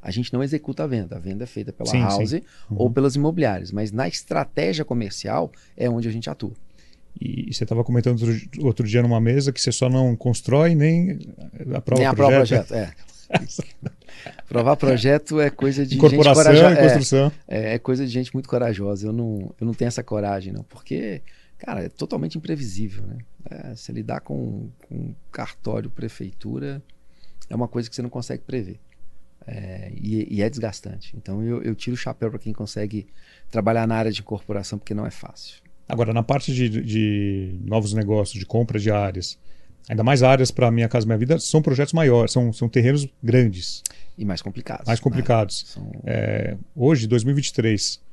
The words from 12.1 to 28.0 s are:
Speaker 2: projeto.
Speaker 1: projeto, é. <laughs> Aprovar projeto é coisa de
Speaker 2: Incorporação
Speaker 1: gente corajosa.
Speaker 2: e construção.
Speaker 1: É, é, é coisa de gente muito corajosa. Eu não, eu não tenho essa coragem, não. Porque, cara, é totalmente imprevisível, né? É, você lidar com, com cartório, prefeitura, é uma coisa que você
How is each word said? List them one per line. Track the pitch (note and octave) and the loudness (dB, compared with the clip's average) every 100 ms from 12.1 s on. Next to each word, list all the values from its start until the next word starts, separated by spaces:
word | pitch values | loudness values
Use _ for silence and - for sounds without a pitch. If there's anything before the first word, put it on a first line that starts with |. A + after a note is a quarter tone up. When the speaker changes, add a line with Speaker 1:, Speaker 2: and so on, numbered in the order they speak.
| G#2 C#3 C3+ | 6 6 8
Speaker 2:
projeto. | B2 A2+ - | 6 4 0
Speaker 1:
projeto, | |
é. | A2+ F#2+ - - - - | -4 -4 -8 -20 -20 -4
<laughs> | - - - - - - - - - - - | -2 -2 -8 -10 -10 -14 -14 -20 -16 -16 -16
Aprovar | - A#2+ A#2+ C#3+ | -4 0 2 4
projeto | C#3 B2+ A#2+ D3 D3 D3+ | 4 4 6 4 2 0
é | C#3+ | 0
coisa | C#3 C3+ C#3 C3+ | 2 -2 0 0
de | C3+ | 6
Speaker 2:
Incorporação | D3+ C#3 C#3+ C#3+ | 8 8 8 10
Speaker 1:
gente | D#3 D3 | 10 12
corajosa. | F3 D#3+ | 10 10
Speaker 2:
e | |
construção. | C3+ B2 C3 C3+ C#3+ D3 - | 8 8 4 4 4 0 -6
Speaker 1:
É, | G#2 | -4
é, | A2 A#2 | -2 -4
é | |
coisa | - B2+ C3+ | -2 -2 -2
de | |
gente | A#2+ B2+ | -4 -4
muito | C3 C3 | -6 -4
corajosa. | B2 A#2+ G2+ G2+ G2+ G#2+ | -2 0 -2 -4 -4 -4
Eu | |
não, | A2+ A#2 G#2+ F#2+ - | -4 -4 -4 -8 -6
eu | A2+ | -6
não | |
tenho | A#2 A#2+ | -2 -4
essa | A#2 | -4
coragem, | - G#2+ G2+ G2 F#2+ | -6 -4 -2 -4 -6
não. | G2+ | -12
Porque, | G#2+ - - - A2 F#2+ - - - - | -12 -18 -10 -8 -6 -10 -12 -16 -20 -18
cara, | - G#3+ F3 | -12 -8 -10
é | |
totalmente | - C#3+ - D#3+ D#3+ | -10 -8 -6 -6 -8
imprevisível, | D#3 D#3 C3 G2 G#2+ F#2 - | -8 -8 -6 -4 -4 -4 -6
né? | A#2+ A#2 - - | -8 -16 -16 -14
É, | - C3 A#2 | -14 -14 -16
você | - | -12
lidar | A#2 A2 C3+ | -10 -8 -10
com, | - C#3 A#2+ G#2+ A2 A#2 _ | -8 -8 -6 -8 -12 -18 _
com | - E3 - - | -12 -10 -12 -14
cartório, | - A#2 - - A2+ G#2+ | -10 -12 -8 -6 -6 -6
prefeitura, | - A#2 - G2 F#2+ G#2 B2 C#3 C#3 - - - - - - - | -6 -8 -10 -10 -8 -8 -8 -8 -10 -14 -20 -20 -16 -14 -10 -8
é | A2+ | -6
uma | A#2+ | -4
coisa | A#2+ A#2 | -6 -8
que | |
você | - | -8